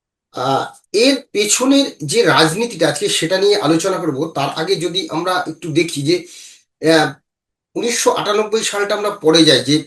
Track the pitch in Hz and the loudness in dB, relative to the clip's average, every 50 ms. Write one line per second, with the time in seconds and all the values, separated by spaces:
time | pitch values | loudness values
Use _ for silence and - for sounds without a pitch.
0 | _ _ _ _ _ _ - - 127 135 135 131 - - - - _ _ - 196 | _ _ _ _ _ _ -10 -6 -4 -2 -2 -2 -4 -6 -12 -18 _ _ 0 2
1 | 240 269 277 254 - _ - 202 214 208 - - 247 269 277 277 277 - - - | 4 4 2 0 -2 _ -4 -2 0 0 0 0 2 2 4 4 2 0 -4 -8
2 | 156 143 202 226 240 165 - 151 160 156 160 208 233 240 - 160 165 147 135 - | -8 -2 0 2 2 4 4 4 4 2 2 -2 -4 -4 -4 -2 -2 -2 0 -2
3 | 208 190 - - 165 160 185 190 196 202 208 - 135 143 165 165 170 190 185 170 | -4 -4 -2 -2 -2 0 0 2 2 2 2 2 2 2 2 2 0 -2 -2 -2
4 | 160 156 135 131 160 165 - 143 139 143 - 156 165 185 196 160 165 175 165 190 | -4 -4 -4 -4 -6 -6 -4 -4 -4 -4 -4 -4 -4 -2 -2 -2 -2 -4 -4 -6
5 | 175 - 151 156 175 185 180 180 180 170 156 - - 165 143 160 165 165 - 143 | -6 -6 -6 -4 -4 -2 -2 -2 -4 -6 -10 -10 -10 -4 -2 0 0 0 -2 -4
6 | 139 147 175 170 165 - - - - - - _ _ _ _ - - 156 165 156 | -2 0 0 -2 -2 -6 -18 -20 -20 -20 -20 _ _ _ _ -4 2 2 4 4
7 | 151 143 139 - _ _ _ _ _ _ _ _ _ _ - - 208 240 233 - | 2 0 -4 -8 _ _ _ _ _ _ _ _ _ _ -8 -6 -4 -2 -2 0
8 | - 240 - - - 202 208 208 214 208 214 220 214 - - 202 202 202 214 202 | 0 0 0 0 0 0 0 0 0 0 -2 -2 -2 -2 -2 -2 -2 -2 -2 -2
9 | 202 208 202 - - 156 165 170 160 151 - 123 - 131 151 151 - | -4 -4 -4 -2 2 4 4 6 6 6 4 4 2 0 0 -2 -2